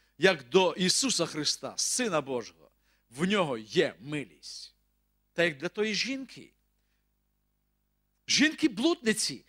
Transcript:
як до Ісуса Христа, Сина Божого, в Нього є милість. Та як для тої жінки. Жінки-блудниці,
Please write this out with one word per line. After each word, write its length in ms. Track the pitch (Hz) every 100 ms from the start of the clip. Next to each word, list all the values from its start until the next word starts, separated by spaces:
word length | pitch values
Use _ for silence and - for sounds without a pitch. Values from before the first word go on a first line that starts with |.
| _ -
як 320 | 185 165 123
до 240 | 185 180
Ісуса 520 | - 180 - 262 185 156
Христа, 480 | 156 147 - 127 95
Сина 440 | - - 240 160
Божого, 500 | 135 123 107 - 76 _ _ _ _
в 160 | 120 185
Нього 320 | 208 160 117
є 380 | 110 165 139 90
милість. 760 | 131 147 107 76 - - - _ _ _ _ _ _
Та 100 | -
як 140 | 170 139
для 120 | 170
тої 240 | - 214
жінки. 600 | 190 214 269 262 - 78 _ _ _ _ _ _ _ _ _ _ _ _ _ _ _ _ _ -
Жінки-блудниці, 1160 | - 302 311 302 190 302 349 220 214 - 127